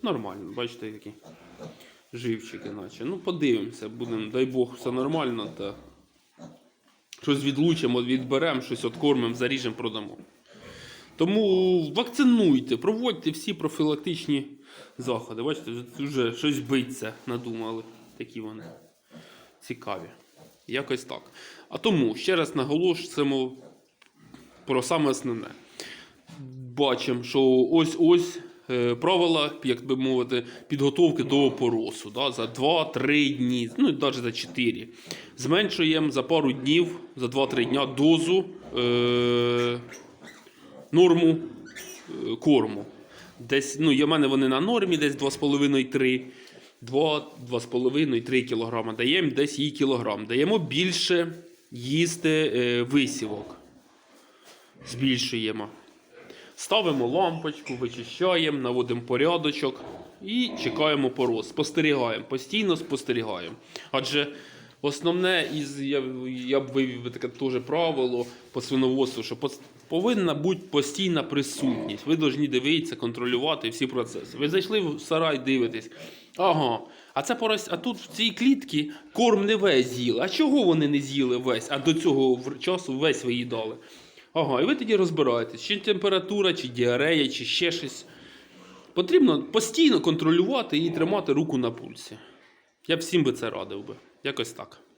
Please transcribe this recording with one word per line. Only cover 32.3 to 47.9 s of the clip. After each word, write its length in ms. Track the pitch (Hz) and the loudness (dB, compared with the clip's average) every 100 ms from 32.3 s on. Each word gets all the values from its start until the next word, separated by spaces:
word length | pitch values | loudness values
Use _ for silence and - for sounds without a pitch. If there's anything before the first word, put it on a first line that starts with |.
за 140 | 123 113 | -2 -6
два-три 840 | 120 139 165 156 - 135 147 143 | 0 2 2 0 -2 2 4 2
дні, 420 | 135 123 123 117 - | 0 0 0 -2 0
ну, 160 | 175 | 2
навіть 240 | 139 139 127 | 2 0 0
за 160 | 120 | -6
чотири. 560 | 117 - - 120 104 113 - - - - - | -6 -8 -2 -2 -2 -10 -18 -14 -14 -14 -8
Зменшуємо 760 | 131 170 208 - 156 156 151 | 0 2 2 0 2 2 0
за 120 | 131 | -2
пару 300 | 127 165 143 | 2 2 2
днів, 480 | 127 131 160 170 - - - | 0 2 2 2 -2 -14 -6
за 120 | 123 | -4
два-три 360 | 135 135 127 | 0 0 2
дня 220 | 117 135 135 | 0 0 -2
дозу, 580 | 127 147 165 165 190 185 - - 127 | 2 4 4 4 2 0 -12 -8 -2
е, 1000 | 123 120 120 120 120 120 120 120 120 120 120 - - - - - - - - - - | 2 2 2 2 2 2 2 2 0 -2 -10 -20 -20 -20 -20 -20 -20 -20 -20 -20 0
норму, 440 | 156 180 170 165 160 - - - - - - - | 6 6 8 4 2 -4 -14 -18 -18 -18 -18 -14
е, 280 | - 113 113 | -10 -8 -2
корму. 480 | - 135 110 101 107 - - - - - | 4 4 4 -4 -12 -18 -20 -20 -20 -20
Десь, 360 | 117 139 135 143 | -2 -2 -2 0
ну, 120 | 156 | 2
є 120 | 135 | 4
в 40 | 147 | 4
мене 180 | 160 139 | 4 4
вони 220 | 135 131 | 4 2
на 120 | 131 | 2
нормі, 360 | 185 240 196 160 | 2 0 2 2
десь 180 | 147 | 0
два 160 | 135 139 | 0 -4
з 60 | - | -2
половиною 540 | 147 143 143 139 127 | 0 2 4 2 2
три. 340 | 139 131 127 127 - - - - _ | 2 2 2 -4 -18 -20 -20 -20 _
Два, 420 | 117 131 156 147 147 - 123 | -2 2 2 0 -4 -16 -6
два 140 | 120 | -6
з 60 | 117 | -2
половиною, 560 | 123 127 | 0 0